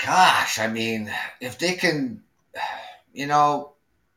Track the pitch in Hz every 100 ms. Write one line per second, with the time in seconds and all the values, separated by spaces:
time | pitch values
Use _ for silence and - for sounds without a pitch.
0 | - 180 175 120 - - 110 113 113 110
1 | 107 - - - 127 - 170 180 180 151
2 | 131 107 _ _ _ - - - - -
3 | _ - 143 147 147 147 - _ _ _
4 | _